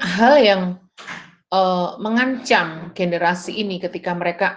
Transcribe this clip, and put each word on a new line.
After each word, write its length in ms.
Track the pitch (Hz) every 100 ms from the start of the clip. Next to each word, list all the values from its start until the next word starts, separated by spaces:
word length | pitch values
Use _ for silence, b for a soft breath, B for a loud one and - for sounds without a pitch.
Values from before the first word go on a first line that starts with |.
hal 300 | 180 185 240 294
yang, 240 | 214 190 180 180 _ - B B B B -
eh, 400 | 190 185 180 175 -
mengancam 920 | 214 226 254 254 - 214 170 160 170
generasi 680 | - 180 170 170 180 - 214
ini 220 | 208 180
ketika 320 | 175 196 180
mereka 420 | 175 175 175 190